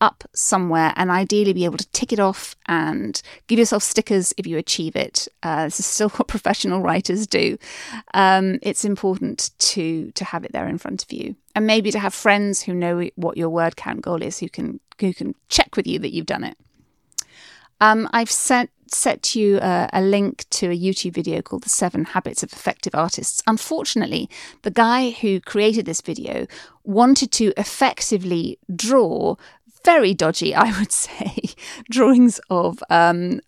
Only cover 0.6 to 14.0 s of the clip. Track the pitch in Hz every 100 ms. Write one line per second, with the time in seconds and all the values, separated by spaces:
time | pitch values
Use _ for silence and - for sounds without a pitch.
0.6 | 175 165 160 - 185 180 190 208 202 180
1.6 | 175 170 - - 247 214 190 196 - -
2.6 | - 170 160 - - - - - - 226
3.6 | 233 208 - - - 196 185 - 185 160
4.6 | - - 160 - - - - - 165 151
5.6 | 156 - - - 214 - - 214 - 202
6.6 | 196 185 180 170 - 185 214 190 - -
7.6 | - - - 220 - - 190 190 190 185
8.6 | 202 - 208 196 196 190 - - - -
9.6 | - 202 160 165 - - 185 170 - -
10.6 | - 170 - 185 - - - - _ 214
11.6 | 214 220 208 214 202 - 214 202 202 196
12.6 | - 180 175 175 175 - 170 - 165 170
13.6 | 165 - - -